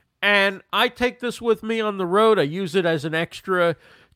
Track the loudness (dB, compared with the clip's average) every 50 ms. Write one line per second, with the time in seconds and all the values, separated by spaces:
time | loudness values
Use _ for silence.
0 | _ _ _ _ 0 2 4 4 4 2 0 -4 -8 _ -2 0 0 0 0 -2
1 | -4 -4 -4 -4 -6 -8 -8 -4 -2 -2 -2 -2 -2 -4 -4 -2 -4 -4 -4 -4
2 | -4 -2 2 4 4 4 4 4 2 0 -2 -4 -6 -2 -2 0 0 2 0 0
3 | -2 -4 -4 -4 -4 -4 -8 -12 -6 -2 0 2 2 2 0 -2 _ -20 -20 _
4 | _ _ _